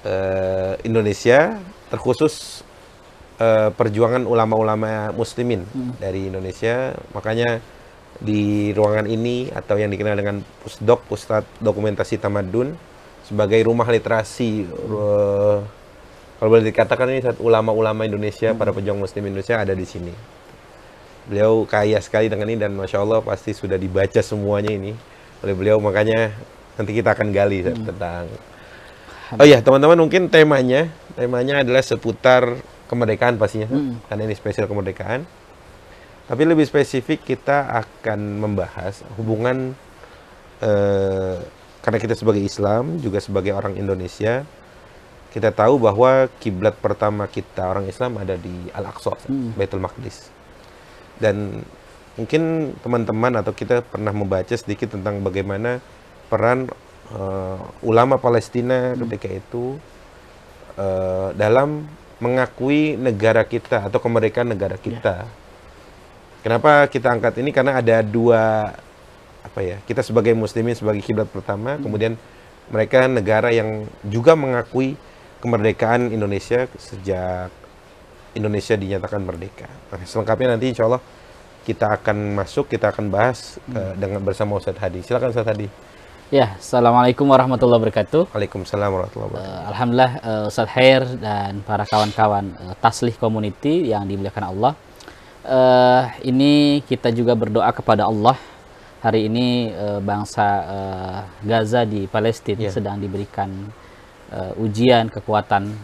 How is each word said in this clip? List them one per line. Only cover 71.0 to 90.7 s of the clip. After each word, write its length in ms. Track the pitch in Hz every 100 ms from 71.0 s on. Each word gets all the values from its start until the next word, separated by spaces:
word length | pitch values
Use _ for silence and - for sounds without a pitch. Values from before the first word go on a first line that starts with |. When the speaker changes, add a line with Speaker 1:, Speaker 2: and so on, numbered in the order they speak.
Speaker 1:
kiblat 240 | 98 110 110
pertama, 460 | 98 - 101 113
Speaker 2:
Hmm. 100 | 143
Speaker 1:
kemudian 300 | 139 104 110 113 - - - - -
mereka 380 | 107 110 131 131
negara 440 | 127 107 107 120
yang 360 | 117 110 110 107 -
juga 300 | 104 110 117
mengakui 600 | 160 135 123 113 123 135 135 - - - -
kemerdekaan 680 | 120 117 104 101 110 120 123
Indonesia 600 | 110 104 101 - 120 127 -
sejak 720 | - 95 95 92 92 90 90 - - - - - - - -
Indonesia 440 | - 107 104 - 107
dinyatakan 460 | 98 98 95 104
merdeka. 440 | 92 85 92 - - - -
Nah, 120 | 87
selengkapnya 500 | 90 110 104 110 127
nanti 160 | 113 131
insya 160 | 117 113
Allah 160 | 123 - - - - - -
kita 260 | - 110 107
akan 440 | 104 - 104 104 101
masuk, 320 | 95 - 139
kita 240 | 113 104
akan 160 | - 104
bahas, 480 | 95 120 123 - - -
Speaker 2:
Hmm. 80 |
Speaker 1:
eh, 200 | 123 95 92
dengan, 260 | 98 101
bersama 320 | 98 95 104
Ustadz 240 | 101 98 92
Hadi. 240 | 98 90
Silakan, 320 | 90 123 127
Ustadz 160 | 117 113
Hadi. 160 | 104 104 - - - - - -
Speaker 2:
Ya, 260 | 139 117
Assalamualaikum 720 | 95 - 127 120 120 123 123 139
warahmatullahi 540 | 131 127 127 127 120
wabarakatuh. 500 | 110 107 101 151 185
Speaker 1:
Waalaikumsalam 600 | 107 101 101 87 101 101
warahmatullahi 380 | 95 90 - 107
wabarakatuh. 240 | - 95 92
Speaker 2:
Eh, 100 | 82
Alhamdulillah, 440 | 101 123 120 127 120
eh, 260 | 113 110 107
Ustadz 240 | -
Khair 320 | 110